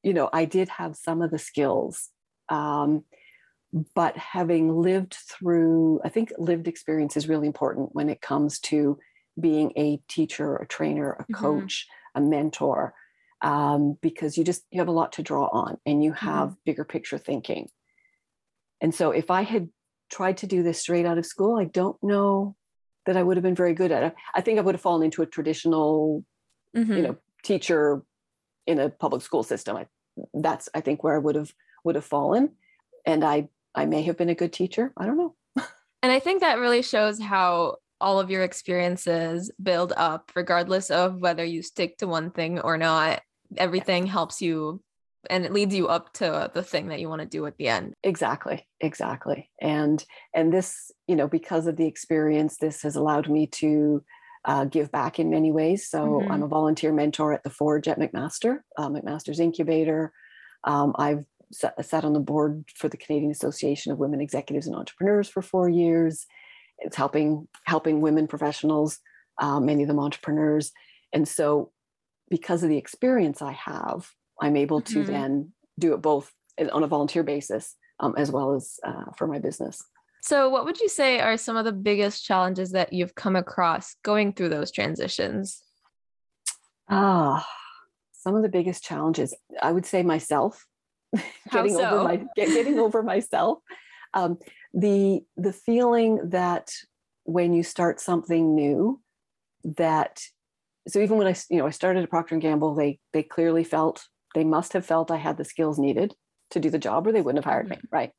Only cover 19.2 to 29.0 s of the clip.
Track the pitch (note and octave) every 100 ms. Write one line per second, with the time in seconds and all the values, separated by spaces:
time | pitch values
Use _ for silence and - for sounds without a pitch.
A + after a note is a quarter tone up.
19.2 | D#3+ F#3 G#3+ A3+ E3+ _ _ _ _ -
20.2 | F#3+ F#3+ F#3+ F#3 E3+ E3 - F3 E3+ E3+
21.2 | E3+ - G3+ A#3 F3 F#3 F#3+ - G3+ G3+
22.2 | G3+ G3 G3+ - _ _ _ _ - F#3
23.2 | F3+ F#3 F#3 F3+ F3+ E3 F3+ C#3 D3+ -
24.2 | - - F3+ A3 F#3+ F3+ F#3+ E3+ D#3+ D#3
25.2 | E3 - D3+ D#3 E3+ D#3 D3+ D#3 D#3 D3+
26.2 | - _ _ _ _ A#3 A3+ G3 C#3 -
27.2 | _ _ - G3 - D#3+ D3 C#3+ - _
28.2 | _ _ _ _ - D#3 D3 -